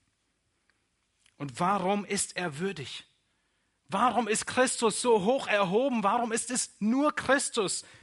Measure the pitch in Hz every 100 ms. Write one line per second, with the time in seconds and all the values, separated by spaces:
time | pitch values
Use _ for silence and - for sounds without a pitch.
0 | _ _ _ _ _ _ _ _ _ _
1 | _ _ _ - 143 120 175 202 180 202
2 | 202 202 - - 180 143 190 170 127 -
3 | - _ _ _ _ _ _ _ - 147
4 | 247 220 226 214 - - 254 - 233 -
5 | 254 220 190 262 - 208 190 202 269 240
6 | 196 233 233 226 - 254 - - 208 262
7 | 294 - - 269 - - 185 - - -